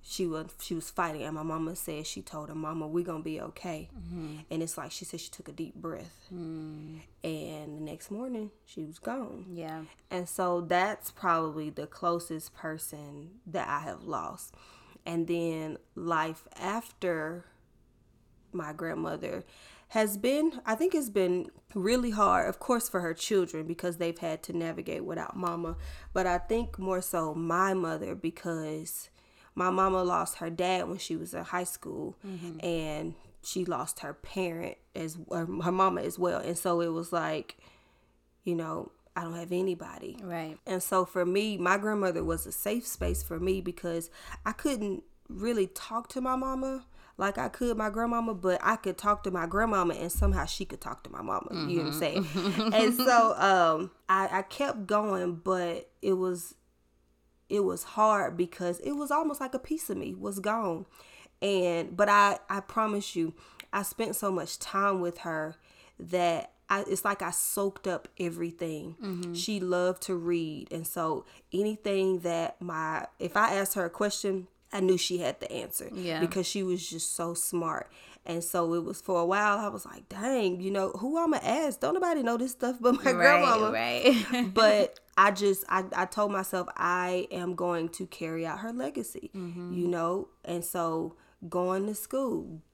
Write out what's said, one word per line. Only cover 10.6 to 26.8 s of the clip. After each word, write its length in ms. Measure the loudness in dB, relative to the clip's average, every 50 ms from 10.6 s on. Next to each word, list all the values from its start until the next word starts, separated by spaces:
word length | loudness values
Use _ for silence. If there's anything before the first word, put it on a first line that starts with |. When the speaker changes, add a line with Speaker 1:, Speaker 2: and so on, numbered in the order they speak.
Speaker 1:
that's 500 | 2 2 4 4 4 2 0 -6 -10 -14
probably 580 | -12 -4 0 2 2 2 2 -2 -4 -4 -6 -6
the 160 | -6 -8 -10
closest 640 | -10 -10 -2 0 0 0 0 -2 -6 -8 -8 -8 -12 -16
person 760 | -10 -8 -8 -6 -6 -8 -10 -10 -12 -14 -14 -14 -16 -16 -18 -20 -18 _
that 220 | -6 -4 -4 -2 -2
I 120 | -2 -2
have 220 | -2 -6 -10 -10
lost. 500 | -6 -6 -4 -4 -4 -6 -8 -10 -14 -16 -18 -20 -20 -20 -20 -20 -20 -20 -20 -12 _
And 200 | -4 -2 -2 0 0
then 500 | 0 0 0 -2 -2 -2 -4 -6 -8 -10 -14 _ _
life 480 | -8 -2 0 0 0 0 -2 -4 -8 -14 -20 -14 -6
after 840 | -4 -4 -4 -4 -6 -8 -12 _ -2 -2 0 0 -4 -4 -6 -10 -12 -18 _ _ _ _ _ _ _ _ _ _ _ _ _ _ _ _ _ _ _ _
my 200 | -8 -8 -6 -6
grandmother 720 | -8 -6 -6 -6 -4 -4 -4 -4 -6 -6 -6 -6 -6 -8 -10 -12 -20 -20 -20 -20 -20 -20 -20 _
has 280 | 2 2 2 2 0
been, 440 | 0 2 2 2 4 2 0 0 -2 -2
I 80 | -2 0
think 200 | 2 2 2 2
it's 140 | 2 -2 0
been 360 | 2 2 2 4 2 0 -2 -6 -12 -20 _ _ -6
really 360 | -2 2 2 4 4 2 0
hard, 380 | 2 4 6 6 6 4 4 2
of 100 | -2 -4
course, 300 | 0 2 2 2 2 0
for 120 | -2 -2
her 140 | -2 -2 -4
children 520 | -4 -2 2 2 2 2 2 -2 -6 -4
because 300 | -4 -6 -4 -4 -4 -2 0
they've 200 | -2 -2 -2 -2
had 240 | -4 -4 -4 -6 -8
to 80 | -6 -4
navigate 480 | -4 -2 -2 -4 -6 -6 -6 -6 -6 -4
without 320 | -6 -6 -6 -6 -6 -6
mama. 400 | -4 -2 -2 -2 -2 -4 -6 -6 -6 -8 -10 -12 -12 -14 -2
But 140 | 0 2 2
I 120 | 4 2 2
think 400 | 2 0 0 0 0 -2 -6
more 220 | -6